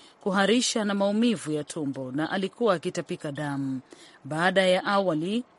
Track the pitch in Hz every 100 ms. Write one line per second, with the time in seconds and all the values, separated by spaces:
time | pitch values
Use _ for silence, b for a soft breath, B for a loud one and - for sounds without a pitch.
0 | B B 202 190 196 240 240 240 202 202
1 | 196 214 240 190 151 151 147 175 143 135
2 | 131 135 160 196 190 - 233 175 180 175
3 | 156 170 156 139 147 139 135 131 B B
4 | B B 135 151 180 190 185 180 - 202
5 | 190 156 175 226 -